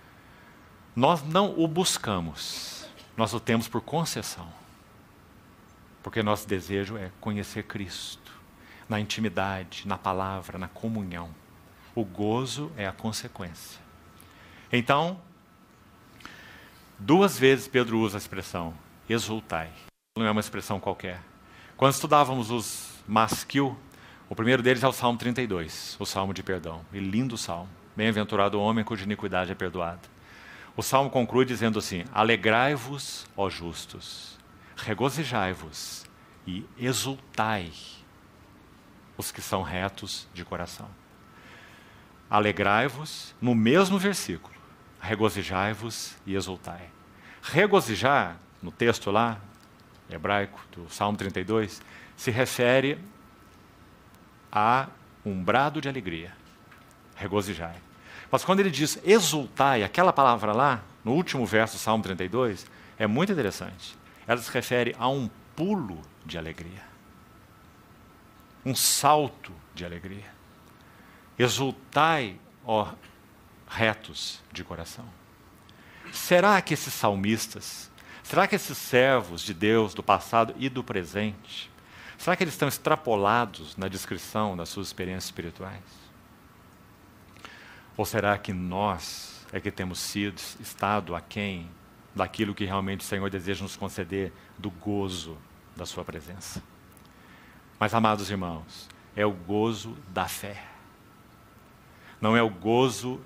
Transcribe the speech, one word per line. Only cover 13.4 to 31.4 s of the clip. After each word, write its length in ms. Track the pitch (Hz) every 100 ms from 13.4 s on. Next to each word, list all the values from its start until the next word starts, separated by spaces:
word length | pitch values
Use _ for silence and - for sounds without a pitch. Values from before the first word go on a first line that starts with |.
| 90 82 - - - - - - - - - - -
Então, 480 | 123 117 139 170 185 - - _ _ _ - - - - - - - - - - - - -
duas 400 | 101 165 196 120
vezes 280 | 131 135 -
Pedro 320 | 127 117 113
usa 180 | 110 101
a 20 |
expressão, 540 | - 95 - 92 82 82 - - -
"exultai". 640 | 113 110 110 - 82 80 80 - _ _ -
Não 120 | 113
é 40 |
uma 100 | 107
expressão 380 | 104 101 - 101
qualquer. 420 | 101 92 95 90 - - - - - -
Quando 180 | 135
estudávamos 580 | - 160 151 135 131 110
os 520 | 120 101 - - - -
masquil, 680 | 110 110 - - 139 139 113 - - - - -
o 60 | 101
primeiro 260 | 113 131
deles 220 | 123 127
é 40 | 131
o 60 |
Salmo 240 | 123 120 120
trinta 240 | 113 123
e 60 | 123
dois, 500 | 90 80 - - -
o 60 | 101
Salmo 280 | 98 95
de 100 | 90
Perdão. 420 | 92 92 82 82 82
E 60 | 101
lindo 380 | 95 104 131 117
salmo. 320 | - 85 92 - - -
"Bem-aventurado 640 | 110 104 104 107 101 104
o 20 |
homem 240 | 104 113 107
cuja 200 | 110 95
iniquidade 460 | 101 101 90 90
é 40 | 95
perdoada." 580 | 92 87 85 87 - - - - - - - -
O 60 |
salmo 260 | - 135 139
conclui 360 | 131 117 117